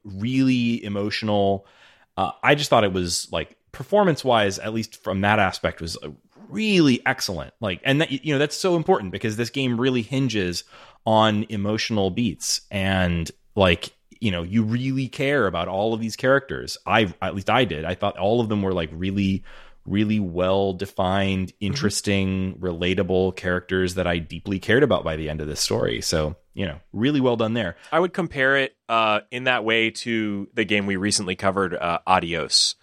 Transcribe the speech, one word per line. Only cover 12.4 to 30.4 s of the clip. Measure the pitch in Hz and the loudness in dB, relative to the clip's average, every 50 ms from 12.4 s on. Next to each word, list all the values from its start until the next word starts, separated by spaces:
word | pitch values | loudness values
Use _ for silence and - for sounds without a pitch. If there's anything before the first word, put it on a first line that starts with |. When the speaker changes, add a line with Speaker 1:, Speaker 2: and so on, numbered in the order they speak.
| - - - - - _ | -4 -4 -4 -6 -6 _
Speaker 1:
and, | - 98 95 95 95 95 92 87 87 85 80 - - _ _ _ _ | -6 -2 0 0 2 2 2 2 2 0 -2 -6 -8 _ _ _ _
like, | 104 95 90 87 - - - - _ _ _ - - | 4 4 6 4 4 0 -6 -16 _ _ _ -10 -4
you | 117 110 | -2 -2
know, | 90 85 85 | -2 -2 -4
you | 87 101 117 110 | -2 0 0 0
really | 107 117 120 127 135 131 135 131 120 | 0 0 -2 -2 -2 -2 -2 -4 -4
care | - - 139 139 143 139 107 | -4 -4 -2 0 2 2 2
about | 92 85 85 87 90 | 2 0 -2 -2 -2
all | 95 95 104 113 113 | -2 0 0 0 0
of | 110 | -2
these | 113 110 104 | -2 -4 -4
characters. | - - 131 135 139 135 - - 64 62 - - - _ | 0 2 4 4 4 2 -2 -6 -8 -8 -8 -12 -8 _
I, | - 98 117 110 90 82 - | 2 4 4 4 2 0 -4
at | 95 92 78 | -6 -6 -4
least | 98 95 - | -4 0 2
I | 107 127 131 | 2 2 2
did. | 92 80 76 78 | 2 0 -4 -4
I | 85 92 | -4 -4
thought | - 101 101 - | -2 -2 -4 -2
all | - 92 101 113 120 | -2 0 0 2 2
of | 117 107 | 0 0
them | 110 104 98 | 0 -2 0
were, | 95 92 | 0 0
like, | 87 82 78 78 | -2 -2 -4 -6
really, | 80 92 95 95 101 101 95 95 92 - - - - - - - - - | -6 -4 -2 0 2 2 2 0 -2 -4 -10 -18 -20 -20 -20 -20 -18 -8
really | - 95 104 110 104 107 107 | -4 -2 0 0 2 0 0
well-defined, | 101 90 82 90 90 92 95 98 98 98 92 90 98 - - - 95 90 95 98 98 98 95 95 92 90 | -2 -2 -2 -2 0 2 2 2 2 0 -2 -4 -8 -8 -4 -2 0 0 2 2 0 0 0 -2 -2 -4
Speaker 2:
Mm-hmm. | - _ 104 | -6 _ -6
Speaker 1:
interesting, | 98 - 139 156 101 - - - 104 101 98 95 95 95 95 95 95 - - | -4 -2 -2 -2 -2 -2 -2 -2 0 0 0 0 0 -2 -2 -2 -4 -6 -6
relatable | 90 92 85 82 90 90 92 95 95 87 95 92 95 92 90 | -6 -6 -4 -2 0 0 0 0 0 2 2 2 2 2 0
characters | - - 90 90 90 - - 95 92 92 90 87 | -2 -4 -2 -2 -2 -2 -2 0 0 0 0 0
that | 92 87 | -2 0
I | 87 87 87 | 0 -2 -2
deeply | 80 - 87 82 - 101 98 92 | -4 -6 -10 -10 -6 -6 -6 -4
cared | - - 107 131 147 | 0 2 4 4 4
about | 117 98 - - | 4 2 0 0
by | 82 78 | -2 -4
the | 78 80 76 | -4 -4 -6
end | 78 78 76 | -6 -6 -6
of | 76 | -6
this | - - | -4 -4
story. | - - 101 117 - - 58 - | -2 -2 0 0 0 -2 -2 -4
So, | - - 90 80 76 76 - - _ _ _ | -2 -2 0 0 0 -2 -4 -8 _ _ _
you | - 98 | -8 -6
know, | 85 71 - - _ - | -6 -8 -10 -16 _ -4
really | 98 117 143 151 139 | -2 0 2 2 2
well | 127 127 120 | 2 2 2
done | 110 113 110 113 | 2 0 0 0
there. | 120 104 85 80 - - - 151 | -2 -2 -4 -6 -10 -6 -2 0
Speaker 2:
I | 165 | 0
would | 185 180 - | 0 0 -2
compare | - 175 156 - 143 131 135 139 | -4 -6 -4 -2 0 2 2 2
it, | 139 131 131 - _ _ - | 2 0 -2 -4 _ _ -2
uh, | 113 113 110 110 104 104 - _ | 0 2 4 4 2 0 -2 _
in | 127 123 127 | -8 -4 0
that | 131 127 117 107 | 0 0 0 2
way | 110 113 113 113 110 | 2 2 2 2 0
to | 110 - - 123 117 110 110 104 101 98 | -2 -4 -6 -4 -2 -2 -2 -2 -4 -6